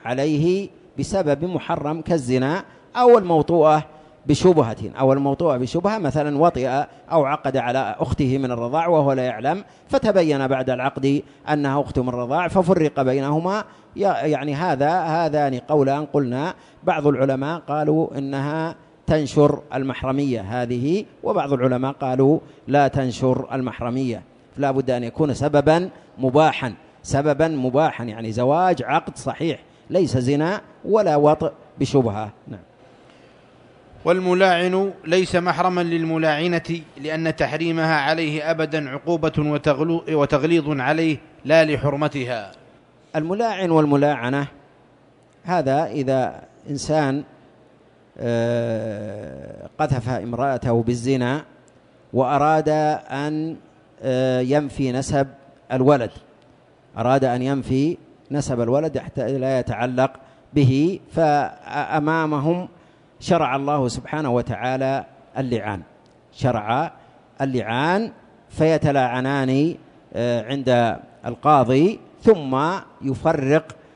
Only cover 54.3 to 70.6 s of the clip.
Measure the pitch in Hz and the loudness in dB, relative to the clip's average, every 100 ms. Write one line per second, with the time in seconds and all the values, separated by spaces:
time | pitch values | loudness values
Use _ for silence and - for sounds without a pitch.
54.3 | 127 127 143 143 - 131 127 139 143 135 | 0 2 0 0 -4 -2 -2 -2 0 -2
55.3 | - - - - 127 127 139 117 - - | -6 -20 -20 -6 2 4 4 2 -8 -20
56.3 | _ _ _ _ _ _ - 117 135 131 | _ _ _ _ _ _ -4 2 2 2
57.3 | 123 127 139 110 131 151 - - _ - | 0 -2 -4 -2 0 0 -2 -10 _ -8
58.3 | 143 - 120 120 135 160 127 - - 117 | -6 -2 -2 0 0 0 -4 -8 -6 -4
59.3 | 135 131 131 120 107 127 127 135 - - | -2 -2 -2 -2 -4 -2 0 0 -2 -20
60.3 | - _ 147 131 135 165 196 - 165 156 | -20 _ 2 4 4 2 -2 -6 0 2
61.3 | 147 120 - - 147 139 151 151 160 156 | 2 0 -6 -10 -6 -2 -2 0 0 0
62.3 | 147 147 175 180 - _ _ _ - - | -2 -2 -2 -6 -16 _ _ _ -10 0
63.3 | 170 139 135 139 147 123 127 - 151 143 | 0 2 -2 -2 0 -2 -4 -8 -4 -2
64.3 | 120 117 101 123 131 135 135 - - - | -2 -2 -4 -4 -2 -2 -2 -6 -16 -14
65.3 | - 131 113 104 95 - _ _ _ _ | -8 -4 -4 -4 -8 -10 _ _ _ _
66.3 | - 127 113 104 127 160 - - _ _ | -4 -2 -2 -2 -2 -2 -8 -20 _ _
67.3 | - 139 123 107 117 156 190 226 - - | -6 -4 -4 -4 -2 0 0 -2 -10 -20
68.3 | - _ - 160 156 151 139 127 127 131 | -20 _ 0 2 2 2 2 0 0 -2
69.3 | 139 131 135 160 - - - - - 120 | 0 0 2 0 -2 -14 -20 -12 -4 -2
70.3 | 120 110 139 | -2 -4 -4